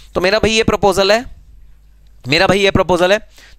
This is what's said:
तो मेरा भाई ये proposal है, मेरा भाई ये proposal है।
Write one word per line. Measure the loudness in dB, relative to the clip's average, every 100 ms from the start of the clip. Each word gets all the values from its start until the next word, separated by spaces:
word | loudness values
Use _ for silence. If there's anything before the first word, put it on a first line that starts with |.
| -10 -4
तो |
मेरा | -2 0
भाई | 0
ये | 0
proposal | 0 0 0 0 0
है, | 0 -4 -16 -20 -20 -20 -20 -20 -20 -20 -16 -4
मेरा | 0 0
भाई | 0
ये | 0
proposal | 0 0 0 2
है। | 0 -4 -20 -20